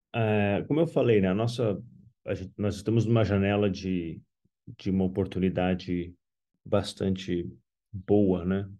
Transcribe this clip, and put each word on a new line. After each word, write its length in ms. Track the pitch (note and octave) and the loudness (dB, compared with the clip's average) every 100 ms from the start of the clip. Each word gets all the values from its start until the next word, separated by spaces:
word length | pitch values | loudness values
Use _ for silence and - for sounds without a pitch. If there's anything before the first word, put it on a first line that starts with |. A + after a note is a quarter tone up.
| _ A#2 | _ -2
É, 480 | G#2+ G#2+ G2+ G2+ - | 0 2 2 0 0
como 100 | D3 | 0
eu 80 | E3 | 2
falei, 340 | D3+ A#2+ G#2+ | 2 4 4
né, 60 | F#2+ | 4
a 80 | |
nossa, 420 | F#2+ A#2+ B2 A2+ F#2+ - - - _ | 2 0 0 -2 -2 -8 -20 -20 _
a 100 | - | -8
gente, 180 | F#2 F#2 - | -8 -8 -4
nós 200 | G2+ - | -4 -2
estamos 280 | - A2+ | 0 0
numa 200 | G#2+ A#2 | 2 2
janela 440 | G#2 G2+ G2 G#2 G#2 | 4 2 2 2 0
de, 540 | F#2 F#2+ F2+ E2 D#2+ - _ _ _ - A2+ | -2 -4 -4 -4 -10 -18 _ _ _ -20 -10
de 100 | G2+ | -2
uma 140 | F#2+ | 0
oportunidade 1120 | F#2 F#2 F#2 F#2 F#2 E2+ F2+ F2+ - F2+ E2+ F2+ _ _ _ _ | 0 -2 -4 0 -2 0 0 -2 -4 -6 -6 -12 _ _ _ _
bastante 840 | - G#2 G2 - F#2+ F#2 - F2 F2 - _ _ _ | -2 -2 -2 -4 -2 -2 -4 -6 -6 -12 _ _ _
boa, 520 | G2+ - G#2 G2 F2+ | -10 0 4 4 2
né, 260 | F2+ F#2+ G2 G2+ | 0 -2 -4 -12